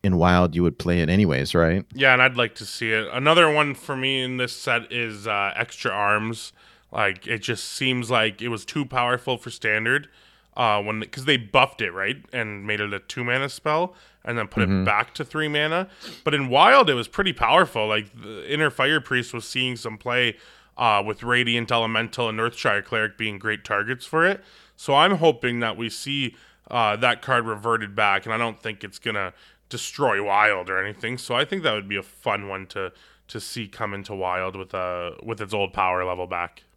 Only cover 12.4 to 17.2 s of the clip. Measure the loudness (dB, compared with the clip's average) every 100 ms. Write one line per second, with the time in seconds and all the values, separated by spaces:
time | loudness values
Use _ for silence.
12.4 | -6 -8 -6 -4 -2 -6 -8 -8 -2 -2
13.4 | -4 -6 -2 0 -2 -8 -20 _ -6 -4
14.4 | -4 0 2 2 2 0 -2 -8 -8 -4
15.4 | -2 0 0 0 -4 -12 -18 -6 -2 0
16.4 | 2 6 8 8 6 2 -2 -2